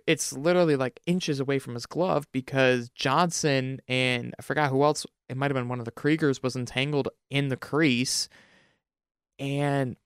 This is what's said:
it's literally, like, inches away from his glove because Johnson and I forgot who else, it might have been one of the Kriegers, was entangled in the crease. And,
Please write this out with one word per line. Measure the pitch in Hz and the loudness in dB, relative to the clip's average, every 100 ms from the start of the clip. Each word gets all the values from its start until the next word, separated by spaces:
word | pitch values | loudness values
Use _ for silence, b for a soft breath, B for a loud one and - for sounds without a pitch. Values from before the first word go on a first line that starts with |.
| - | -2
it's | 160 - | -2 -2
literally, | 131 156 180 170 139 | -2 2 4 4 2
like, | 127 - - | 0 -4 -2
inches | 180 - 139 | -2 -2 -2
away | 135 139 | 0 -2
from | 131 | -4
his | 120 - | -10 -6
glove | 147 185 151 143 | -2 0 0 -2
because | 131 - 135 127 127 120 | -6 -2 4 4 4 0
Johnson | - 139 143 175 - 156 135 127 135 - | -4 0 2 2 2 0 0 -2 -6 -4
and | 127 127 123 120 - | 0 0 -2 -4 -10
I | |
forgot | - 139 147 | -4 0 2
who | 131 | 4
else, | 147 147 - _ - | 4 2 -4 _ -10
it | 127 | -4
might | 139 | -2
have | 135 | -2
been | 123 | -4
one | 123 | -6
of | |
the | 117 | -8
Kriegers, | - 147 156 151 127 | -4 0 2 2 0
was | 131 | -2
entangled | 127 120 127 139 147 127 - - | -4 -4 -2 0 0 -2 -6 -6
in | 139 143 | -2 -2
the | 123 | -4
crease. | - 147 160 120 127 - - b b b b b _ _ _ _ _ - | -2 2 2 2 0 -2 -6 b b b b b _ _ _ _ _ -10
And, | 139 139 143 139 127 98 | -4 -2 0 0 -2 -6